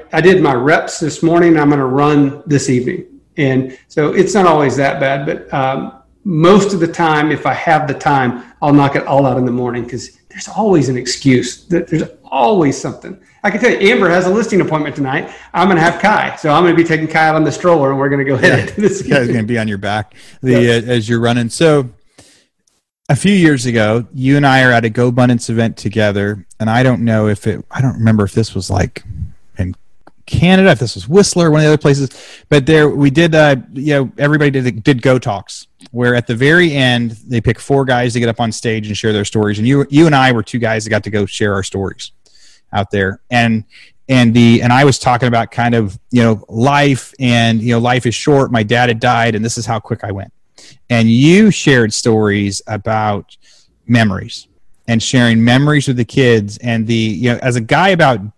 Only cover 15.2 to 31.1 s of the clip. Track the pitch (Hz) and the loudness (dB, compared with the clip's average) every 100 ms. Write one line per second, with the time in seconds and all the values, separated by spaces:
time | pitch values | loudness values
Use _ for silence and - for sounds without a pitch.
15.2 | - - - - 185 170 170 165 202 185 | -8 -14 -8 -2 0 2 0 0 0 0
16.2 | 131 - 156 147 175 165 165 160 156 160 | -2 -4 0 2 2 2 0 -2 -2 0
17.2 | 160 156 147 143 180 165 135 135 139 143 | 2 2 -2 -2 0 2 2 -2 -2 -2
18.2 | 135 131 180 - - - 208 190 - 143 | -2 0 2 0 -2 -2 -2 -2 -2 0
19.2 | 120 117 107 117 110 101 101 107 - - | 0 -2 -2 -4 -4 -6 -6 -6 -8 -16
20.2 | - - 131 123 120 117 117 120 107 117 | -20 -6 0 2 2 0 0 -2 -2 -2
21.2 | 117 120 117 - 165 147 123 - _ _ | 0 -2 -4 0 2 2 -2 -10 _ _
22.2 | _ _ _ _ _ _ _ _ - 131 | _ _ _ _ _ _ _ _ -4 0
23.2 | 190 202 160 139 120 117 107 117 117 131 | 2 4 4 2 0 0 0 0 -4 -4
24.2 | 131 143 143 131 127 117 113 107 123 123 | 0 2 4 4 4 2 0 0 0 2
25.2 | 123 120 - 113 113 - 104 107 104 101 | 2 0 -2 -4 -4 -4 -6 -2 0 0
26.2 | 101 104 - - 110 117 131 120 117 110 | -4 -6 -12 -8 -2 2 2 0 0 0
27.2 | 107 101 113 - - - 131 104 113 110 | 0 -2 -4 -8 -8 -4 -4 0 0 2
28.2 | 98 - 110 - 87 98 - - - - | 0 -2 -4 -6 -6 -4 -4 -8 -16 -14
29.2 | 80 - - - 90 - - - - - | -14 -16 -16 -10 -8 -10 -18 -20 -20 -20
30.2 | - - 170 190 190 127 120 98 95 | -8 0 2 4 4 2 -2 -8 0